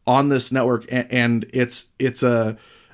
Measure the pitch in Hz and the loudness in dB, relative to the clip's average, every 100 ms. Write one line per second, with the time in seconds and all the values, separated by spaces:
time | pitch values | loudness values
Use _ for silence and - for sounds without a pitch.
0 | - 127 143 135 - 135 123 120 - 127 | 0 2 2 0 0 0 0 0 -2 -6
1 | 120 127 120 117 110 127 123 - - - | -2 0 0 0 -2 -2 -2 -2 -6 -4
2 | 135 - 127 120 110 110 - - _ | -4 0 0 2 0 -4 -14 -20 _